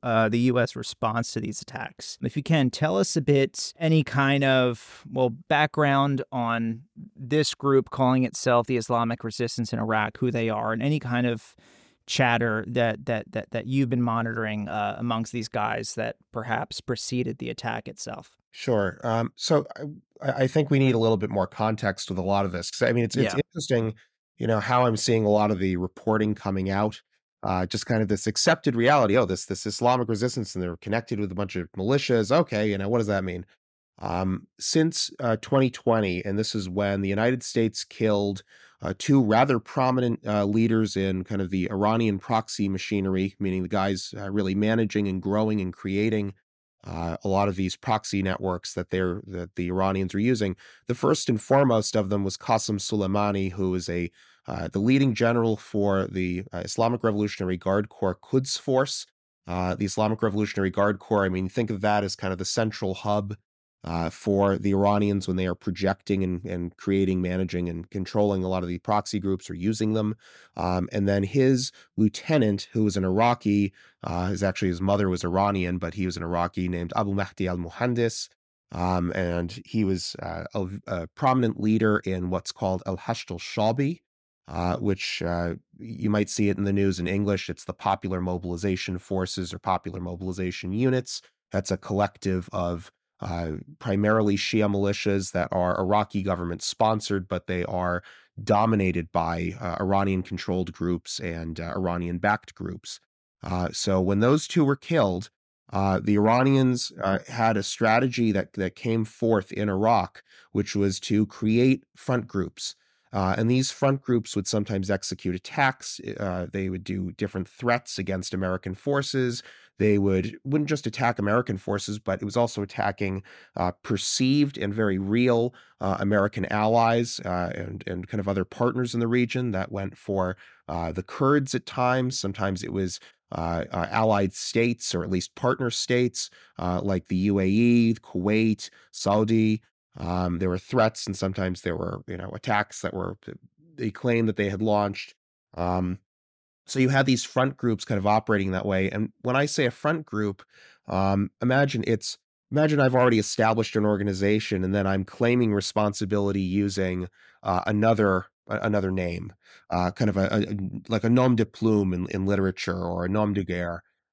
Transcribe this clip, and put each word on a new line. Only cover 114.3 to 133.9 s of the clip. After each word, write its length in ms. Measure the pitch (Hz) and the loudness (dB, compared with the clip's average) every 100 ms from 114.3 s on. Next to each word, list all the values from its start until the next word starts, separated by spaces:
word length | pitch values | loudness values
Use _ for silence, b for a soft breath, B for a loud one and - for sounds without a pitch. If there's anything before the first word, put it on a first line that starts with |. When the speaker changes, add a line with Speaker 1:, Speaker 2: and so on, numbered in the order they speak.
Speaker 2:
would 120 | 101 98 | -4 -2
sometimes 440 | 107 101 98 95 | -2 -2 -4 -2
execute 460 | 98 - - 92 90 | -2 -2 -6 -4 -4
attacks. 640 | - - 135 - - - - - | -6 0 0 0 -10 -12 -10 -6
Uh, 280 | 98 90 87 | -4 -4 -4
they 160 | 98 95 | -4 -4
would 140 | 92 | -6
do 300 | 98 98 92 | -6 -6 -6
different 360 | - 104 95 87 | -4 -6 -4 -8
threats 480 | - 120 120 - - | -4 0 0 -2 -8
against 380 | 95 95 92 | -4 -4 -4
American 400 | 95 92 92 92 | -4 -2 -2 -6
forces. 640 | 92 - 139 139 135 127 120 B B B - | -8 -2 -2 -2 -2 -2 -4 B B B 0
They 200 | 104 101 | 2 4
would, 380 | 98 95 92 - | 4 2 0 -6
wouldn't 240 | 135 151 147 | -2 -2 0
just 180 | 147 120 | -2 -4
attack 320 | - 120 120 | 0 0 0
American 380 | 104 113 123 95 | 2 2 0 -4
forces, 440 | - 101 - 104 | -4 -4 -4 -6
but 200 | - 95 | -4 -4
it 40 | |
was 120 | 104 117 | -2 0
also 260 | 117 - | 0 0
attacking, 600 | 101 - 101 98 98 95 - B B - | -6 -2 -2 -2 -4 -4 -8 B B -4
uh, 160 | 90 - | -2 -4
perceived 760 | - 101 - - 131 143 143 - | -4 -2 -2 0 2 4 2 0
and 160 | 101 | -6
very 240 | 107 104 95 | 0 0 0
real, 560 | 98 113 123 117 120 b b b | 0 2 4 4 2 b b b
uh, 160 | 95 95 | -2 0
American 440 | 101 104 101 104 95 | 2 2 2 0 -4
allies, 720 | 107 107 117 117 117 120 - | 0 2 4 4 2 0 -4
uh, 280 | 98 90 87 | -4 -2 -2
and, 300 | - 98 95 - | -4 -8 -8 -8
and 220 | 90 92 | -8 -6
kind 120 | 107 | -4
of 80 | 98 | 0
other 160 | 98 | 0
partners 500 | 92 - 123 127 123 | -2 0 0 0 -2
in 60 | 117 | -2
the 80 | 117 | 2
region 440 | 123 123 127 123 | 2 2 0 -2
that 180 | 95 - | -4 -4
went 260 | 98 98 - | -6 -8 -10
for, 400 | - 98 90 92 B B - | -4 -2 -2 -4 B B -8
uh, 220 | 82 82 | -4 -4
the 120 | 82 | -6
Kurds 520 | - - 139 147 135 | -8 0 2 4 2
at 120 | 117 - | -4 -6
times. 520 | - 127 127 127 127 | -2 0 2 0 -2
Sometimes 460 | 98 98 98 92 | -6 -2 -2 -2
it 80 | - | -4
was, 260 | 95 95 - B B - | -2 -2 -4 B B -12
uh, 320 | - 82 85 - | -6 -2 -2 -4
uh, 160 | 92 82 | -4 -2